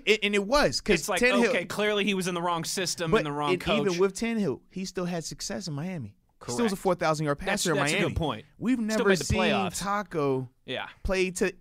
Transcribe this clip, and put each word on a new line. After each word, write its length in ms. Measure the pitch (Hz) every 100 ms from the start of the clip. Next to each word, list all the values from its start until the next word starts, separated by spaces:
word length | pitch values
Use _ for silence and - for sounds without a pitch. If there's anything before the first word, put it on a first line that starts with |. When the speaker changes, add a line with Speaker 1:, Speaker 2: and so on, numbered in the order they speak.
| 185
Speaker 1:
and, 120 | 214
and 100 | 202
it 120 | 202 196
was, 340 | 285 202 -
'cause 180 | - 180
Speaker 2:
It's 80 | -
like, 120 | 185
Speaker 1:
Tannehill 280 | 247 247 233
Speaker 2:
okay, 160 | 180
clearly 400 | 175 - 208 208
he 80 | 196
was 140 | 190 180
in 60 |
the 80 | 180
wrong 220 | 175 170
system, 460 | 160 - 175 - 165
Speaker 1:
But 80 | 214
Speaker 2:
in 60 |
the 80 | 151
wrong 200 | 143 147
Speaker 1:
and 60 | 175
Speaker 2:
coach. 260 | - 208 196
Speaker 1:
even 100 | 175
with 160 | 190
Tannehill, 460 | 190 226 226 180 120 -
he 140 | 185
still 220 | 190 - 175
had 180 | 175
success 420 | - 151 - 220 175
in 60 |
Miami. 400 | 143 175 175 107 - _ _
Still 120 | - 120
was 80 | 226
a 40 | 190
Speaker 2:
Correct. 60 |
Speaker 1:
four 120 | 190
thousand 300 | 175 160 151 156
yard 120 | 143
Speaker 2:
That's, 80 | 196 185
Speaker 1:
passer 60 | 180
in 40 | 147
Speaker 2:
that's 140 | 143
Speaker 1:
Miami. 120 | 175 170
Speaker 2:
a 20 |
good 60 | -
point. 280 | 160 110 - -
Speaker 1:
We've 180 | 196 254
Speaker 2:
Still 100 | 214
Speaker 1:
never 220 | 220 196
Speaker 2:
made 80 | 185
the 60 |
Speaker 1:
seen 140 | - 214
Speaker 2:
playoffs. 380 | 180 123 104 -
Speaker 1:
Taco 680 | 196 202 196 165 143 131 127 _ -
Speaker 2:
Yeah. 200 | 120 98 -
Speaker 1:
play 280 | - 190 185
to 200 | 180 185 -